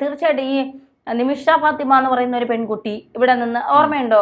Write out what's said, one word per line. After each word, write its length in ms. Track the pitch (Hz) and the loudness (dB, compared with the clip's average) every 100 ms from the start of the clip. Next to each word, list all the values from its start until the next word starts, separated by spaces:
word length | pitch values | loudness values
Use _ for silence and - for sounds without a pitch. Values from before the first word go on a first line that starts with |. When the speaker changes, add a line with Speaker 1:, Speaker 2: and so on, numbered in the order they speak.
Speaker 1:
തീർച്ചയായിട്ടും. 440 | 277 285 320 269 269 | -6 -2 0 0 -2
ഈ 40 | 269 269 - _ _ - 233 | -2 -4 -10 _ _ -6 -2
നിമിഷ 240 | 254 277 320 311 | -2 -2 2 2
ഫാത്തിമ 340 | 302 302 269 269 | 2 0 2 2
എന്ന് 100 | 262 | 2
പറയുന്ന 220 | 247 247 247 | 0 -2 -2
ഒരു 80 | 233 | -2
പെൺകുട്ടി 400 | 233 220 214 220 214 - 226 | -4 -4 -6 -8 -10 -10 0
ഇവിടെ 180 | 254 247 | 2 2
നിന്ന്, 200 | 233 240 | -2 -4
Speaker 2:
ഉം. 80 | - 285 | 2 2
Speaker 1:
ഓർമ്മയുണ്ടോ, 440 | 294 294 240 214 | 2 0 2 2